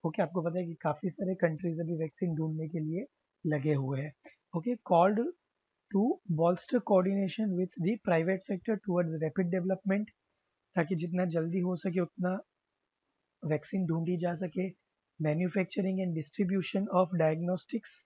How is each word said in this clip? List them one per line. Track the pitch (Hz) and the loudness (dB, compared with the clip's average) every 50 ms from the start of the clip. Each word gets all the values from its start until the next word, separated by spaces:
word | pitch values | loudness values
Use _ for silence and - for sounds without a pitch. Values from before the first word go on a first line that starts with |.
| - | -2
ओके, | 165 156 - 185 | -4 -2 -2 -4
आपको | 151 175 185 160 | -2 -2 -2 -2
पता | 170 165 180 | -2 -2 -2
है | 180 | -4
कि | 170 165 | -4 -8
काफ़ी | - - 165 147 - - 185 | -4 -4 -4 -4 -2 -4 -6
सारे | 160 - 202 180 190 | -4 -4 -4 -4 -2
कंट्रीज | 185 - 170 160 151 175 175 165 156 | 0 0 0 0 0 -4 -4 -2 -2
अभी | 170 160 175 | -4 -4 -2
वैक्सीन | 156 160 156 - - 196 175 160 | -4 -4 -6 -4 -4 -4 -2 -2
ढूंढने | 151 160 160 156 156 160 151 | -2 -2 -2 -2 -4 -6 -4
के | 165 170 | -4 -4
लिए | 156 156 160 180 254 - _ _ _ _ _ _ _ | -4 -2 -4 -4 -6 -8 _ _ _ _ _ _ _
लगे | 165 151 147 135 151 151 | -2 -2 0 0 0 0
हुए | 139 135 131 139 135 | 0 0 -2 -4 -4
हैं। | 143 151 - _ _ - - _ _ _ - | -6 -8 -12 _ _ -20 -20 _ _ _ -8
ओके, | 170 160 240 247 | -6 -2 -2 -4
called | 226 _ - 185 170 175 190 214 202 240 330 359 _ _ _ _ _ _ _ _ _ _ _ - | -4 _ 2 4 6 6 6 4 2 0 -2 -4 _ _ _ _ _ _ _ _ _ _ _ 0
to | 190 208 254 370 - _ - 165 | 2 2 2 0 -2 _ -4 0
bolster | 151 165 170 180 175 - - - 247 - - 208 | 4 4 4 4 2 -2 0 0 0 2 4 4
coordination | 185 180 190 196 196 196 180 - - 220 208 185 | 4 4 4 2 0 0 -2 -2 -2 -2 -2 0
with | 175 185 180 - - 165 | 0 -2 -4 -4 -2 0
the | 180 233 220 _ - | 0 0 0 _ 2
private | 175 165 165 175 190 185 - - | 2 2 4 2 0 -2 -2 -6
sector | 202 185 - - 220 | -6 -6 -2 -4 -4
towards | 202 _ - 180 175 180 165 160 | -4 _ 0 0 2 2 0 0
rapid | 160 156 156 156 - 190 175 | -2 -2 -2 0 0 0 0
development, | 175 185 175 190 190 185 _ 196 190 208 214 - _ _ _ _ _ _ _ _ _ _ _ _ _ | 0 -2 0 0 -2 -2 _ 0 0 0 0 -4 _ _ _ _ _ _ _ _ _ _ _ _ _
ताकि | 180 165 151 190 | -2 0 0 0
जितना | 160 170 175 170 180 180 | -2 -2 -2 0 0 0
जल्दी | 180 160 165 160 170 170 190 | 0 0 0 -2 0 0 0
हो | 180 180 180 | 0 0 -2
सके | 170 - 196 165 190 | -2 -2 -2 0 0
उतना | 175 - _ - 180 180 185 202 - _ _ _ _ _ _ _ _ _ _ _ _ _ _ _ _ _ _ _ - | -2 -2 _ -4 -2 -2 -2 -4 -8 _ _ _ _ _ _ _ _ _ _ _ _ _ _ _ _ _ _ _ -2
वैक्सीन | 156 151 147 - - - 196 185 | -2 -2 -2 -2 -2 -2 -2 0
ढूंढी | 160 165 165 165 160 180 | 2 0 0 0 0 0
जा | 170 170 175 175 | 0 0 -2 -2
सके। | 160 190 175 151 190 185 190 185 _ _ _ _ _ _ _ _ _ 156 | -2 -6 -6 -2 -2 -4 -4 -4 _ _ _ _ _ _ _ _ _ 0
Manufacturing | 151 151 160 180 180 - 196 185 180 - - 185 190 190 | 0 2 2 0 0 2 0 -2 0 -2 -2 0 0 0
and | 185 190 180 165 160 | 0 0 -2 -2 -4
distribution | 151 - _ - 202 175 190 196 175 - - 185 196 233 - | -4 -6 _ -2 0 2 2 0 -2 0 -2 -2 -2 2 4
of | 180 185 175 185 170 | 4 4 4 4 2
diagnostics | 160 156 160 160 170 175 185 185 - _ - 226 - - - - _ | 4 4 4 2 0 -2 -2 -2 -4 _ -6 -6 -6 -6 -20 -20 _